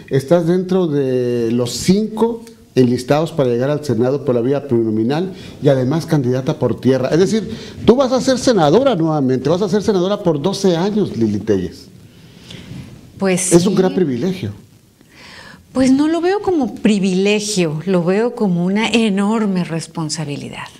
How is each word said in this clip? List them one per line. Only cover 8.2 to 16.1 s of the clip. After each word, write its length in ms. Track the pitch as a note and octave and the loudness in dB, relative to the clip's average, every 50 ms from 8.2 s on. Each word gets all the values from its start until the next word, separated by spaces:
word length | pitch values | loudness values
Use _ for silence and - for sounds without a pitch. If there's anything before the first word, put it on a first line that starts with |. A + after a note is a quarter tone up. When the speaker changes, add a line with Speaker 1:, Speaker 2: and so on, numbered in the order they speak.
Speaker 1:
ser 160 | B3+ C4+ C4 A#3+ | 0 0 0 2
senadora 580 | - C4+ B3 G3 D#3+ C#3+ D#3 A3 C#4 C#4 A#3 | 2 2 2 4 4 4 4 4 4 4 2
nuevamente, 540 | E3 D#3+ D#3+ D#3 D3+ C#3 B2+ C3 B2 - C#3 | 2 2 0 0 0 0 0 0 0 0 0
vas 120 | E3+ F#3 | 0 0
a 60 | G#3+ G3+ | 0 0
ser 140 | D#3+ G#3+ | 0 0
senadora 420 | F3+ - G#3 F#3 F3 F#3+ G#3 G3+ - | 0 0 0 0 0 0 -2 -2 0
por 180 | F3 D#3 C#3+ | 0 0 0
doce 360 | C#3 F#3+ G3 - - F#3+ F3 D#3+ | 0 -2 -2 0 0 2 2 2
años, 400 | F3 G#3 G3+ A3 F#3 C3+ - A#2 | 0 0 0 0 0 -2 0 0
Lili 220 | A2+ G#2+ G2+ G#2 | 0 0 0 -2
Telles. 480 | E2+ - G#2 F#2+ F2+ E2+ - - - - - - - - - - - - - - - - - - - - - - - - - - - - - - | -2 0 0 0 -2 -4 -8 -12 -20 -20 -20 -20 -20 -20 -20 -20 -20 -20 -20 -20 -20 -20 -20 -18 -18 -16 -16 -16 -16 -18 -20 -20 -20 -20 -10 -4
Speaker 2:
Pues 340 | G3 F#3+ F#3 F3+ - - | -2 0 0 0 2 4
Speaker 1:
Es 140 | E3+ F3 F3 | 4 4 4
un 80 | F#3+ F#3+ | 4 2
Speaker 2:
sí. 60 | D#3+ | 2
Speaker 1:
gran 160 | F#3 F#3 F#3 | 2 2 2
privilegio. 560 | G3 F#3 C#3+ B2+ A#2 C#3 F#3+ F#3 - A#2 G2+ G#2 - - - - - _ _ _ _ _ _ - - - - - - - - - - - - | 2 0 0 0 -2 -2 -2 -4 -4 -6 -8 -8 -10 -16 -20 -20 -20 _ _ _ _ _ _ -20 -20 -20 -20 -20 -20 -20 -20 -20 -20 -20 -8
Speaker 2:
Pues 200 | - B3+ C4 C4 | -2 0 2 4
no 160 | C4 C4+ D4 | 4 4 2
lo 140 | D#4 | 2